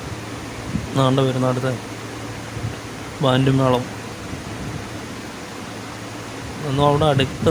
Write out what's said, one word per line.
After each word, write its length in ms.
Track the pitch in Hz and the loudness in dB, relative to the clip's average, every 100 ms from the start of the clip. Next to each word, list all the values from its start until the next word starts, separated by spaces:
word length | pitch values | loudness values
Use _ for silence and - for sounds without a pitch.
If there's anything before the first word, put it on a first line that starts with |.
| - - - - - - - - - 135 | -8 -8 -8 -8 -8 -8 -4 -4 0 4
നാണ്ട് 240 | 131 135 131 | 4 6 4
വരുന്ന 200 | 127 127 | 4 2
അടുത്ത് 180 | 123 127 113 - - - - - - - - - - - - - - | 2 0 -2 -6 -10 -10 -10 -10 -10 -10 -6 -6 -6 -10 -10 -10 0
ബാൻഡ് 300 | 139 127 135 135 | 4 6 6 6
മേളം. 260 | 131 127 123 - - - - - - - - - - - - - - - - - - - - - - - - - - - 147 | 6 4 2 -8 -10 -10 -8 -8 -8 -8 -8 -8 -8 -10 -10 -10 -10 -12 -12 -12 -10 -10 -10 -10 -10 -10 -10 -10 -8 -6 -2
ഒന്നും 160 | 135 147 | 4 6
അവിടെ 180 | 143 156 | 6 6
അടുത്ത് 360 | 139 135 - 165 | 6 4 2 4